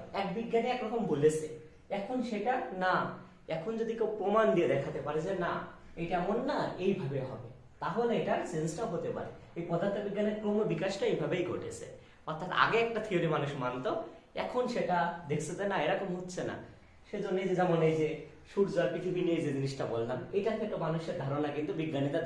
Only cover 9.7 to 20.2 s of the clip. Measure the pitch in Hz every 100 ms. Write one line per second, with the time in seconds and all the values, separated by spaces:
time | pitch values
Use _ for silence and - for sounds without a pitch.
9.7 | 170 202 208 202 202 208 208 208 208 180
10.7 | 156 190 196 233 156 147 180 - 98 -
11.7 | - - - - - - 156 - - 135
12.7 | 226 233 220 - 175 165 151 139 131 123
13.7 | 131 135 - - - - 180 - 247 247
14.7 | 190 165 175 165 - 139 147 170 170 202
15.7 | 185 156 196 190 180 - - 123 - -
16.7 | - - - - 202 - 185 185 180 175
17.7 | 165 160 156 151 - - - - - 185
18.7 | 165 175 185 180 - 170 160 143 135 135
19.7 | - 131 113 120 131